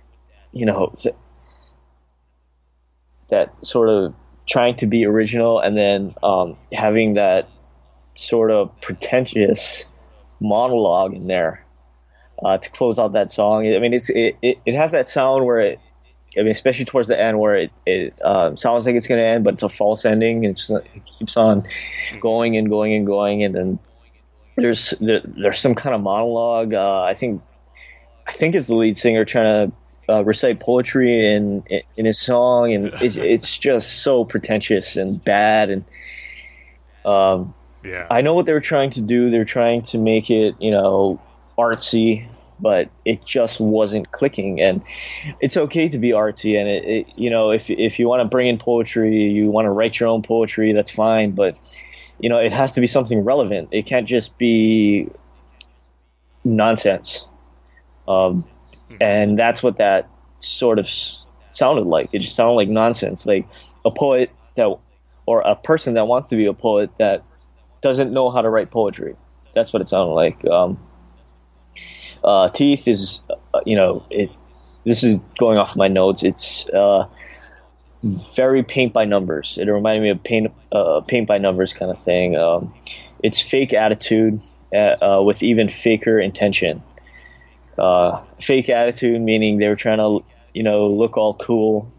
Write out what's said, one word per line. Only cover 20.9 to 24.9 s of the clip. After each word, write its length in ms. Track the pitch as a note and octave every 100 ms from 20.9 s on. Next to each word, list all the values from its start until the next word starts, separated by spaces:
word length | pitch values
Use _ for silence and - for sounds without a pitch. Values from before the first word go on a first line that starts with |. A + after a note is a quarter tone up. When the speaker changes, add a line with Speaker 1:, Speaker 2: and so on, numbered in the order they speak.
| G#2 -
Speaker 1:
keeps 300 | - A2 -
on 280 | A2 G#2 G#2 - - - - A2
going 360 | A2+ A2+ A#2 A2
and 100 | G#2+
going 240 | G#2+ G#2+
and 140 | G#2+ G2+
going, 380 | G2+ G2+ G#2
and 100 | G#2
then 240 | F#2 F#2 F#2 - _ _ _ _ _ _ -
there's, 340 | A#3+ A2 -